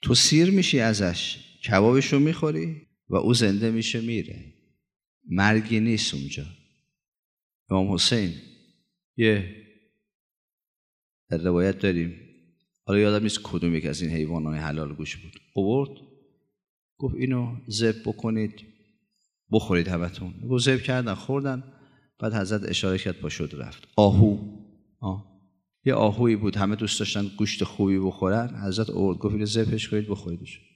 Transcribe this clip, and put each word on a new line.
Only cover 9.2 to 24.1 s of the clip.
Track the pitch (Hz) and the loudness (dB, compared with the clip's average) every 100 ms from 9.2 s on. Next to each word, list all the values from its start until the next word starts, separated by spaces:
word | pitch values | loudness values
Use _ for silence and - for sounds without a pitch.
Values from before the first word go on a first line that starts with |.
| 113 104 92 - - _ _ _ _ _ _ _ _ _ _ _ _ _ _ _ _ | 2 2 -2 -12 -20 _ _ _ _ _ _ _ _ _ _ _ _ _ _ _ _
در | 85 | -2
روایت | 87 87 95 95 | 0 2 2 0
داریم، | 101 87 85 85 - _ _ _ _ _ | 0 0 -2 -6 -20 _ _ _ _ _
حالا | - 101 | -2 2
یادم | 104 104 | 4 2
نیست | 107 - | 0 -4
کدوم | - 87 87 | -6 -4 -2
یک | 80 76 | -2 -4
از | 73 | -6
این | 82 | -4
حیوانات | 80 78 82 78 76 | -2 -2 -4 -4 -6
حلال | 78 76 76 | -6 -6 -8
گوش | 73 78 - | -8 -10 -12
بود، | 85 - _ | -16 -20 _
آورد، | - 98 127 139 - - _ _ _ _ _ _ _ _ _ | -4 0 0 -2 -8 -20 _ _ _ _ _ _ _ _ _
گفت: | 139 | -6
«اینو | - 127 127 120 120 - | -4 -4 -2 -4 -8 -10
ذبح | 107 113 110 | 0 0 0
بکنید، | 117 107 113 110 107 - - _ _ _ _ _ _ _ _ | -4 -6 -4 -4 -4 -8 -20 _ _ _ _ _ _ _ _
بخورید | 110 - 87 85 | 0 4 0 2
همتون.» | 90 87 - 92 - 117 | -2 -4 -6 -12 -10 -2
گفت | 127 | 0
ذبح | 131 131 | 2 0
کردن، | - 127 117 | 0 -2 -2
خوردن. | 95 - 139 139 131 131 - - _ _ _ | -6 -4 -4 -2 -6 -8 -20 -20 _ _ _
بعد | 113 | -4
حضرت | 110 95 107 98 | -2 -2 -2 -2
اشاره | 92 98 92 | -2 0 0
کرد، | 98 90 | -2 -6
پا | 78 | -8
شد | - 73 71 | -6 -8 -8
رفت. | - - - - | -14 -16 -6 6
آهو، | 104 | 6